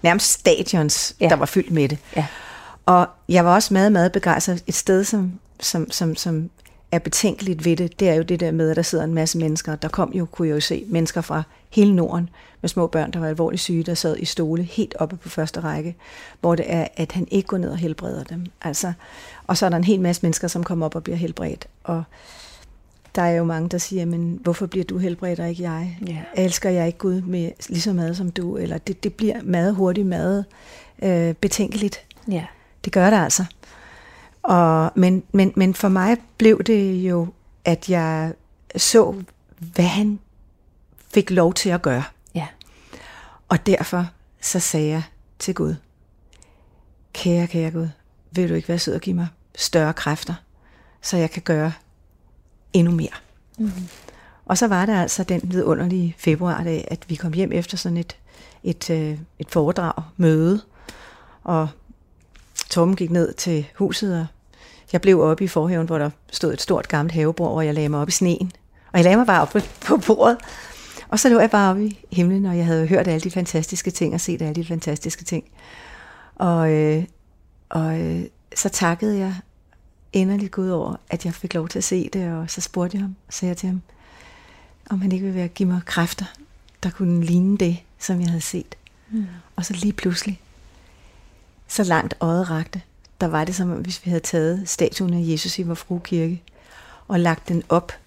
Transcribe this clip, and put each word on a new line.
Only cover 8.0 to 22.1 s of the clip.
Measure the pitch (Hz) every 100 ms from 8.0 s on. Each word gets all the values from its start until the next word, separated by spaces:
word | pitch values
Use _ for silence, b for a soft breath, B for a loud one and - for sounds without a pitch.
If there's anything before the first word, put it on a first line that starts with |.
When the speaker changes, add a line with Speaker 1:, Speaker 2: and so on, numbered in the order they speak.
Speaker 1:
det | 190
er |
jo | 160
det | 165 175
der | 170
med, | 160 160
at | 160
der |
sidder | 170 160
en | 156
masse | 165 160 170
mennesker. | 160 156 - 151
Der | 160
kom | - 180
jo, | 185
kunne | 165 - 165
jeg |
jo | 151
se, | 151 139 202
mennesker | 170 160 -
fra | 165 156 156 b b
hele | - 202 185
Norden | 165 170 170 B B B
med | 175
små | - 165
børn, | 160 151
der | 175
var | 160
alvorligt | 156 165 160
syge, | - 170
der | 160
sad | 160 165 -
i |
stole | 170 - 156 165
helt | 175 - 214 -
oppe | 160 180
på | -
første | - 156 -
række, | 160 151 160 170 B B B B
hvor | 175
det | 170 -
er, | 170 160 -
at | 160
han | 185 175
ikke | 196 190
går | 190
ned | 175
og | 165
helbreder | 165 156 - -
dem. | 135 165 180 _
Altså, | - 139 185 170 B B B B -
og | 180
så | 190
er |
der | 165
en |
hel | 175 202
masse | 180 175
mennesker, | 170 160 175
som | 175
kommer | 170 175 156
op |
og | 165
bliver | 160 170
helbredt. | 170 160 80 67 - _
Og | - 165 156